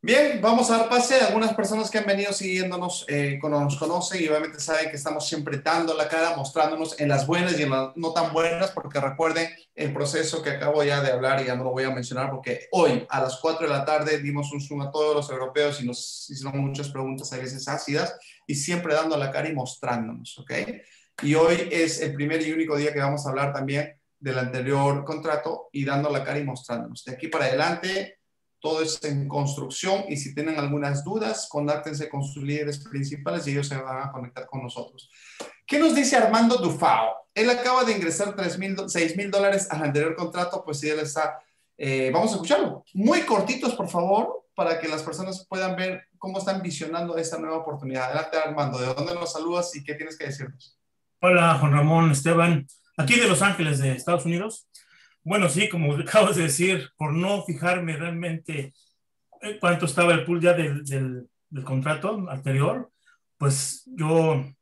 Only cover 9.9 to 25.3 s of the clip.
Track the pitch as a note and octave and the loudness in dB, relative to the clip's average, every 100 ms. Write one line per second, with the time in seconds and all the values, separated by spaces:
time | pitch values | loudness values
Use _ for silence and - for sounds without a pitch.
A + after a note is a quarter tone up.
9.9 | C#3 C#3+ D#3+ D#3+ D#3+ D3 C#3 C#3+ D3+ D3 | -2 -2 0 -2 -2 -4 -2 0 2 4
10.9 | C#3+ C3+ B2 C3 C3+ C3 B2 C3 B2+ C3 | 2 2 2 2 2 0 -2 -2 -2 -2
11.9 | B2+ A#2+ B2 C#3 C3 - A#2+ - - D#3+ | -2 -6 -4 -4 -6 -6 -6 -2 4 4
12.9 | A#2+ - C3+ C3 - D#3+ E3 D#3+ C#3 C#3 | 4 0 -2 -2 -2 -2 0 0 0 2
13.9 | D3+ D3+ D3+ C#3+ C#3+ C#3+ C#3+ C#3 C#3+ C#3 | 0 2 -2 -2 -4 -4 -8 -8 -8 -4
14.9 | D3+ D3+ D3 C#3+ B2+ B2+ D3 D3 C3 A#2+ | 0 2 2 0 -6 -4 0 0 0 -6
15.9 | B2 - - - C#3 C#3 C#3 C#3 C#3 C#3+ | -6 -10 -12 -14 -10 -6 -2 -2 -4 -8
16.9 | C3 C3 C3+ - B2+ C3 C3+ C#3 C#3 - | -6 -6 -6 -8 -8 -8 -8 -6 -6 -2
17.9 | D3 E3+ - - - - C#3+ D#3 F3 E3+ | 0 -2 -6 -18 -20 -6 -4 -2 -2 2
18.9 | D3+ D#3+ D3+ C3+ C#3+ D#3 D3+ B2 - B2+ | 0 2 0 0 -2 -2 -4 -6 -6 -4
19.9 | A#2+ A2+ A#2+ A#2+ - C3+ C3 - - - | -2 -4 -8 -14 -18 -8 -6 -6 -10 -16
20.9 | _ _ - C#3+ D#3 E3 F3 E3+ E3 D#3+ | _ _ -4 2 6 6 4 0 0 0
21.9 | - D3+ C#3 D3 D#3+ D#3 D#3+ D#3+ C#3+ D3 | 0 -4 -2 -2 0 -2 -2 0 0 0
22.9 | C#3+ C#3 D3 C#3 C3 C#3+ C#3 C3+ C#3 D3 | 0 -2 -2 -4 -2 -2 -2 -2 -2 -4
23.9 | - _ _ C3+ C3 B2+ C3 B2+ C#3 C#3+ | -10 _ _ -4 -4 -2 -4 0 2 2
24.9 | C#3 C#3+ D3+ D#3+ | 0 -4 -6 -2